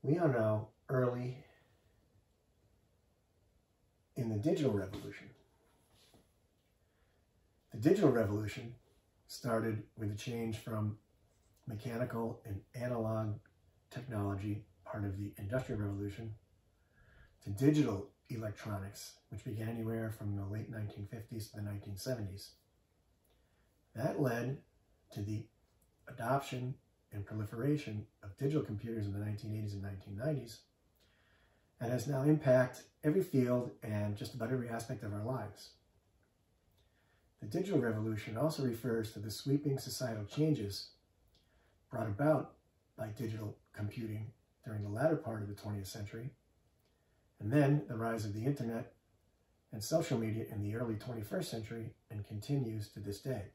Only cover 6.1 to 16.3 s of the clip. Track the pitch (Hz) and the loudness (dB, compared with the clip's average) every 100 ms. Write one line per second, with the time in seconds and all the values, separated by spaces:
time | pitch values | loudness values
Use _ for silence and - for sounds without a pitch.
6.1 | - _ _ _ _ _ _ _ _ _ | -20 _ _ _ _ _ _ _ _ _
7.1 | _ _ _ _ _ _ 107 123 190 165 | _ _ _ _ _ _ 4 6 8 8
8.1 | 120 107 104 107 - 120 127 _ _ _ | 8 4 2 -2 -4 -10 -12 _ _ _
9.1 | _ _ - 120 113 110 110 - - 107 | _ _ -6 0 2 2 -2 -4 -6 -4
10.1 | 104 - 117 113 110 - 110 107 104 _ | -4 -4 -2 -2 -4 -4 0 0 -2 _
11.1 | _ _ _ _ _ - 107 - 117 123 | _ _ _ _ _ -10 -6 -4 -2 -2
12.1 | 117 117 110 - 98 - 131 123 120 110 | 0 -2 -4 -6 -8 -8 -6 -2 0 0
13.1 | 110 110 104 - _ _ _ _ - 127 | 0 0 -2 -8 _ _ _ _ -10 -4
14.1 | 110 101 98 104 104 - _ - 107 101 | 0 0 0 -2 -4 -6 _ -10 -4 -2
15.1 | 98 104 - 101 127 - 113 104 98 101 | -2 -6 -6 -2 0 0 -2 -2 -2 -4
16.1 | 98 113 | -6 -10